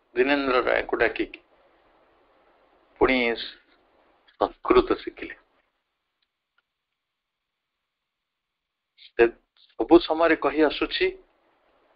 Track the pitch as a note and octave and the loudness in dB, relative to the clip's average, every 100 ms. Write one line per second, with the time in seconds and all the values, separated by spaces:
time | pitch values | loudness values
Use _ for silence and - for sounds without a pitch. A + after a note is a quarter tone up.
0 | _ - B2+ C#3+ C#3 B2+ A#2 A#2 A2 A#2 | _ -4 0 0 0 0 0 -2 -2 -2
1 | A#2 - G#2+ - _ _ _ _ _ _ | -2 -2 -8 -10 _ _ _ _ _ _
2 | _ _ _ _ _ _ _ _ _ _ | _ _ _ _ _ _ _ _ _ _
3 | - B2+ A#2+ A2+ - - _ _ _ _ | 0 2 0 -4 -8 -16 _ _ _ _
4 | _ _ _ _ - - - - - - | _ _ _ _ -4 -4 2 2 2 -2
5 | - - - - _ _ _ _ _ _ | -6 -16 -16 -18 _ _ _ _ _ _
6 | _ _ _ _ _ _ _ _ _ _ | _ _ _ _ _ _ _ _ _ _
7 | _ _ _ _ _ _ _ _ _ _ | _ _ _ _ _ _ _ _ _ _
8 | _ _ _ _ _ _ _ _ _ _ | _ _ _ _ _ _ _ _ _ _
9 | - - A#2 - _ _ _ - A#2 E3+ | -16 0 2 0 _ _ _ -10 4 4
10 | - D#3+ E3+ D#3+ D3 C#3+ D#3 - D#3 - | 4 0 0 0 0 0 0 0 -6 -2
11 | F#3 F#3 _ _ _ _ _ _ _ | -4 -4 _ _ _ _ _ _ _